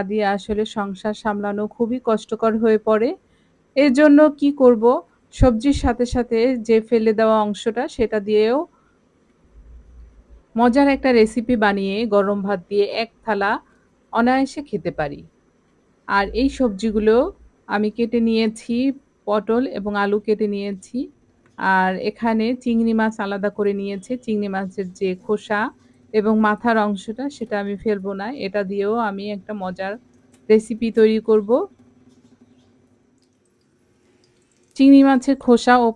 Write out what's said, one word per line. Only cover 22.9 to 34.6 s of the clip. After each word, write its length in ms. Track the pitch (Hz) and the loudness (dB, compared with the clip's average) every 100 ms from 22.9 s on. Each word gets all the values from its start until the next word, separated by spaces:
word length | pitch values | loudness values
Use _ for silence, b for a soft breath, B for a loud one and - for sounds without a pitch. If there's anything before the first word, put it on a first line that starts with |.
মাছ 200 | 220 220 220 | 0 -2 -4
আলাদা 300 | 196 202 202 | -6 -4 -6
করে 240 | 196 202 | -4 -4
নিয়েছি। 380 | 202 196 202 190 247 | -4 -6 -10 -8 -10
চিংড়ি 320 | 240 214 202 | -4 -4 -4
মাছের 380 | 190 196 190 190 | -6 -8 -8 -10
যে 160 | 185 190 185 | -6 -6 -6
খোসা 460 | - 208 - 208 240 - b b _ | -6 -6 -4 -4 -4 -8 b b _
এবং 200 | 214 208 220 | -2 0 2
মাথার 380 | 214 208 240 220 | 2 0 0 0
অংশটা, 460 | 208 196 - 220 277 | 0 -4 -8 -8 -8
সেটা 260 | 285 220 208 | -8 -8 -6
আমি 160 | 202 202 | -6 -6
ফেলবো 340 | 220 208 190 | -4 -4 -4
না। 140 | 196 202 254 | -8 -10 -8
এটা 220 | 196 202 | -6 -6
দিয়েও 320 | 190 202 202 233 | -4 -4 -2 -2
আমি 240 | 220 196 202 | -4 -6 -8
একটা 240 | 208 190 | -10 -10
মজার 400 | 214 185 185 190 226 _ _ _ _ - | -10 -10 -8 -10 -10 _ _ _ _ 2
রেসিপি 380 | 220 220 220 226 | 2 2 -6 -4
তৈরি 280 | 220 220 220 | 2 4 2
করব। 280 | 220 214 202 254 403 _ _ _ _ _ _ _ _ _ _ _ _ _ _ _ _ _ _ _ _ _ _ _ _ _ _ _ _ _ | 2 2 2 0 -2 _ _ _ _ _ _ _ _ _ _ _ _ _ _ _ _ _ _ _ _ _ _ _ _ _ _ _ _ _